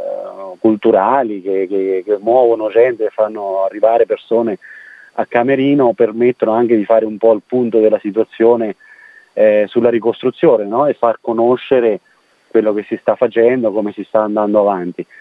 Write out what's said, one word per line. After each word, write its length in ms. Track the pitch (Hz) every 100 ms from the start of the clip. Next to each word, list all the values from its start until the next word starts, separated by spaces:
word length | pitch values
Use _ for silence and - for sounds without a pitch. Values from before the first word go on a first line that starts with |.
| 92 95 95 98 95 90
culturali 840 | 113 107 113 104 104 135 117 101
che, 260 | 92 95 92
che, 360 | 98 95 95 95
che 120 | 101
muovono 500 | 107 127 120 113 107
gente 360 | 107 127 113 107
e 40 |
fanno 540 | - 107 110 98 95
arrivare 420 | 95 101 107 117 113
persone 540 | 104 - 113 113 95 - - - - - -
a 100 | 107
Camerino 680 | 120 127 135 139 143 120
permettono 640 | 110 113 113 123 123 110
anche 240 | 113 117 113
di 80 | 98
fare 180 | 113
un 140 | 110 107
po' 160 | 113
il 80 | 107 -
punto 340 | 123 120 113
della 200 | 107 107
situazione, 760 | 104 101 107 - 113 117 110 - - - - - _
eh, 320 | - 107 104 101
sulla 220 | 120 117
ricostruzione, 760 | 117 113 - 127 - 165 113
no? 220 | 101 117 147
E 80 |
far 240 | - 117 -
conoscere 800 | - 117 117 123 - 131 117 104 _ _ _ _ _
quello 220 | 117 107
che 100 | 104
si 140 | 98 113
sta 160 | - 104
facendo, 560 | 120 113 117 127 110
come 220 | 104 104
si 100 | 101
sta 180 | 98 110
andando 380 | 107 107 104 104
avanti. 440 | 101 95 90 87 - -